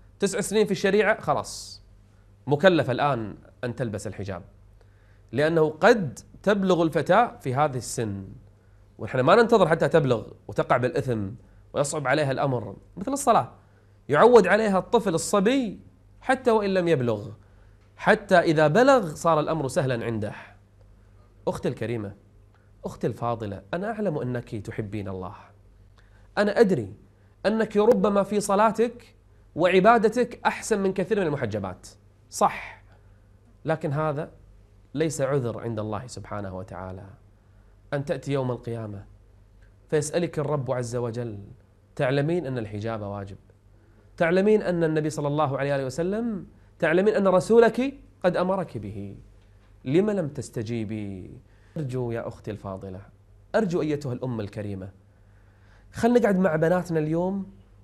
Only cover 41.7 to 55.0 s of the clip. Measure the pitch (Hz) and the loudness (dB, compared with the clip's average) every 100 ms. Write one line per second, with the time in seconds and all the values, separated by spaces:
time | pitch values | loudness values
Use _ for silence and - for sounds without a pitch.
41.7 | _ _ - 131 139 147 175 135 127 104 | _ _ -4 0 0 0 -2 -2 -6 -6
42.7 | 104 113 113 101 101 98 98 _ _ _ | -8 -6 -6 -8 -8 -10 -16 _ _ _
43.7 | _ _ - - - 165 185 202 214 - | _ _ -20 -20 -2 2 2 4 4 2
44.7 | 175 160 156 156 - 143 147 147 131 139 | 0 0 0 -2 -4 -2 0 0 0 -2
45.7 | 139 131 143 175 214 240 208 - - - | -2 -4 -4 -4 -4 -6 -8 -12 -20 -20
46.7 | _ 160 175 208 202 190 180 - 226 226 | _ 2 4 4 2 4 2 6 6 6
47.7 | 226 269 - - _ 185 151 180 190 165 | 4 -4 -6 -20 _ 0 0 0 -2 -6
48.7 | 113 101 98 101 - - - - - _ | -10 -10 -12 -12 -16 -20 -20 -20 -20 _
49.7 | - 131 156 214 196 147 135 - 127 107 | -14 0 0 2 -2 -4 -8 -10 -8 -6
50.7 | 117 104 110 101 95 92 123 - _ - | -6 -6 -8 -8 -12 -14 -20 -20 _ -14
51.7 | 160 139 127 120 117 113 - - 101 101 | -10 -6 -6 -4 -6 -8 -10 -12 -10 -10
52.7 | 95 98 92 101 - _ - - 220 202 | -10 -12 -14 -18 -20 _ -20 -4 -2 0
53.7 | 170 151 147 143 123 131 113 101 110 104 | -2 -2 -4 -6 -6 -6 -6 -8 -8 -10
54.7 | 95 92 - | -10 -12 -16